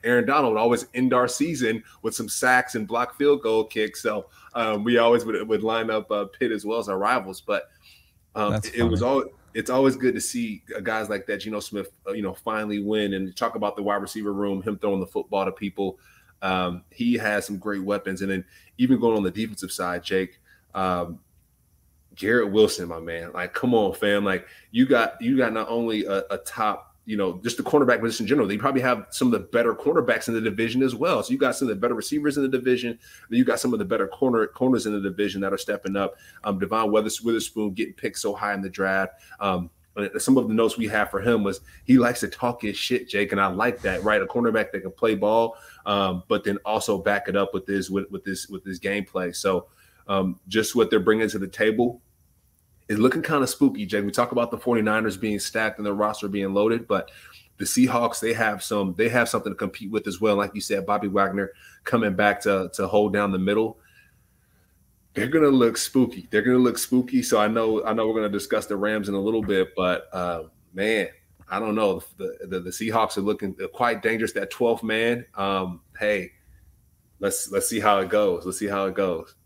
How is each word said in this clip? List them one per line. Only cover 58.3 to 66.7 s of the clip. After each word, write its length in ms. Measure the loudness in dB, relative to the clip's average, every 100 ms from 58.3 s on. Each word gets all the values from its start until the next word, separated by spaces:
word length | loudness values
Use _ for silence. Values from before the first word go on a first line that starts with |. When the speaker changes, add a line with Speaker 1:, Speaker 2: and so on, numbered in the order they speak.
Speaker 1:
have 300 | 0 0 -2
some, 320 | -4 -2 -2 0
they 120 | 2
have 200 | 2 2
something 220 | 0 -4
to 60 | -6
compete 340 | -6 -6 -4
with 160 | -4 -4
as 140 | 0
well. 160 | 2 2
Like 180 | 0
you 60 | -4
said, 260 | -4 -4 0
Bobby 220 | -2 0
Wagner 420 | 0 0 0 -4 -8 -20 -16
coming 320 | -2 0 2
back 260 | 4 2 4
to, 280 | 2 0 0
to 120 | -4 2
hold 260 | 2 4
down 200 | 2 0
the 80 | 0
middle. 380 | 0 2 0 -4 _ _ _ _ _ _ _ _ _ _ _ _ _
They're 120 | -4 0
gonna 220 | 4 6
look 280 | 6 6 2
spooky. 520 | 0 2 2 0 0
They're 120 | 0
gonna 160 | 4 4
look 200 | 4